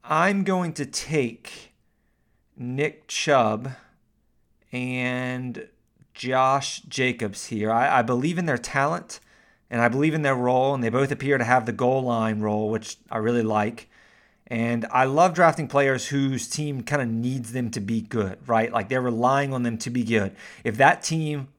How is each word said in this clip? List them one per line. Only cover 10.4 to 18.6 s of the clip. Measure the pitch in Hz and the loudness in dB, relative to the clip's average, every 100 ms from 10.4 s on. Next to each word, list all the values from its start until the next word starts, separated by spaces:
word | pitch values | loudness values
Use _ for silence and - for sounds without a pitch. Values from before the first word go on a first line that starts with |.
| 123 127 135 | 2 2 2
and | 139 | 0
they | 117 | 0
both | 123 139 | 0 0
appear | 143 135 135 | -2 0 0
to | |
have | 117 127 120 | 4 2 2
the | |
goal | 101 123 131 | 0 0 2
line | 127 117 113 107 | 0 0 0 0
role, | 107 107 107 | 0 0 -2
which | 110 - - _ | -4 -6 -16 _
I | 113 | -2
really | 110 120 | 0 2
like. | 110 107 107 110 - _ _ _ _ _ - | 2 2 0 -4 -20 _ _ _ _ _ -8
And | 113 117 117 113 | -4 -2 -2 0
I | 127 | 2
love | 131 143 185 | 2 4 4
drafting | 160 170 147 143 | 6 4 4 0
players | 139 139 127 - | 2 2 0 -2
whose | 143 135 131 - | 0 0 -2 -6
team | - 151 135 | -6 -4 -6
kinda | 117 147 | -4 -2
needs | 123 113 123 135 110 | 0 -2 -2 -4 -6
them | 127 120 | -6 -4
to | - | -4
be | 98 113 | -2 -4
good, | - 117 98 95 - | -2 -2 -2 -4 0
right? | 113 | 2